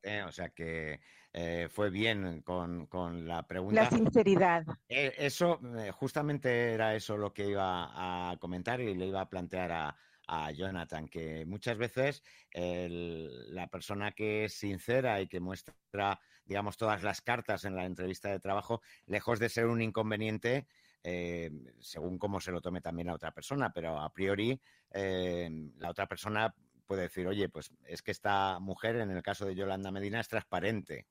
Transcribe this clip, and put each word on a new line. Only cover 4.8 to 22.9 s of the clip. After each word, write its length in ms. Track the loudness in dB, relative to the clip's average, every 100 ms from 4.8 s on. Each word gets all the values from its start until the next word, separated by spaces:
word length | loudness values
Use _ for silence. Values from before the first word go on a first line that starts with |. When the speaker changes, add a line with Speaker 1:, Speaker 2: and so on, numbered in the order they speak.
| _
Speaker 1:
Eh, 260 | 2 2 2
eso, 420 | 0 4 4 4 -2 -4
eh, 120 | -4
justamente 800 | -2 -2 0 0 2 4 4 4
era 200 | 4 4 2
eso 200 | 0 0
lo 160 | 0
que 140 | 0 0
iba 840 | 2 2 2 -2 -4 -2 -2 -2
a 60 | -4
comentar 440 | -4 -4 -2 -2
y 120 | 0 -2
le 100 | 0
iba 140 | -2
a 80 | -2
plantear 420 | -4 -4 -2 0
a, 240 | 0 -2 -6 _ _ -6
a 240 | -4 -2
Jonathan, 560 | -2 -2 -2 -4 -6 -6
que 380 | -6 -4 -4 -6
muchas 320 | -4 -2 -2
veces 460 | -2 2 0 0 -14 -20 _
el, 1000 | -4 -2 0 -2 -4 -4 -6 -8 -12 -10 -8
la 120 | -8
persona 440 | -8 -6 -2 -2
que 340 | 0 0 2 0
es 80 | -2
sincera 640 | -4 -4 2 2 4 2
y 60 | 0
que 120 | -4
muestra, 800 | -4 -6 -12 -20 _ 0 0 0 _ -20 -4
digamos, 300 | -2 -2 0
todas 240 | 2 2
las 180 | 0 -2
cartas 420 | 0 0 2 0 0
en 100 | -2
la 100 | -2
entrevista 440 | -2 -4 -2 -2
de 100 | -2
trabajo, 420 | 0 0 0 -4 -4 -20 -4
lejos 340 | -2 2 2
de 100 | 2
ser 180 | 4 4
un 140 | 4
inconveniente, 840 | 2 0 0 2 0 0 2 2 0 _ _ _
eh, 460 | -4 -2 -2 -2 -4 -8 -14 -18
según 380 | -14 -6 -4 -2
cómo 220 | -2 -2
se 100 | -2
lo 100 | -4
tome 200 | -4 -4
también 260 | -4